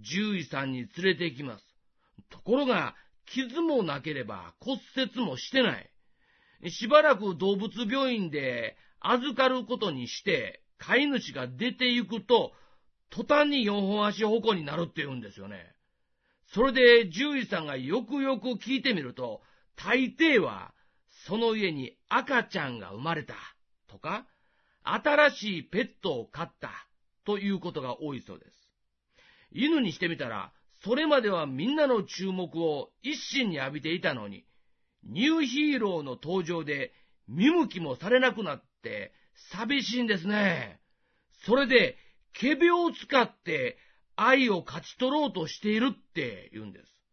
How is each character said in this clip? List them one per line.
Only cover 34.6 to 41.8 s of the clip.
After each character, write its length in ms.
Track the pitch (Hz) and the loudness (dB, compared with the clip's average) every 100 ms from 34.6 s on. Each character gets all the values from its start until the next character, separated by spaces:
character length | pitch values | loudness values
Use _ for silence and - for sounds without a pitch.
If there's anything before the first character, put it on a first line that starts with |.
| _ _ _ _ | _ _ _ _
ニ 220 | - 135 277 | -10 0 2
ュ 120 | 330 | 2
ー 40 | |
ヒ 360 | 277 269 302 269 | 0 0 0 2
ー 20 | |
ロ 200 | 208 175 | 0 -2
ー 20 | |
の 120 | 139 | -6
登 300 | 120 147 190 | -10 -4 -4
場 200 | 160 170 | -2 -4
で 320 | 147 143 131 _ _ _ - | -4 -4 -6 _ _ _ -8
見 240 | 135 254 | 4 6
向 180 | 349 262 | 6 2
き 100 | 180 | -2
も 160 | 165 - | -6 -4
さ 140 | 180 | 2
れ 100 | 254 | 4
な 140 | 254 | 4
く 80 | 214 | 0
な 140 | 180 131 | -6 -8
っ 80 | _ _ | _ _
て 320 | 113 104 98 _ _ _ - | -10 -10 -10 _ _ _ -14
寂 320 | 180 226 277 | -6 -2 -2
し 160 | 196 247 | 0 -2
い 40 | |
ん 40 | 233 | 0
で 100 | 190 | -2
す 100 | 175 | 0
ね。 540 | 208 202 160 113 80 _ _ _ _ _ _ - | 0 2 0 -4 -14 _ _ _ _ _ _ 2
そ 100 | 254 | 2
れ 120 | 262 | 6
で、 320 | 247 | 4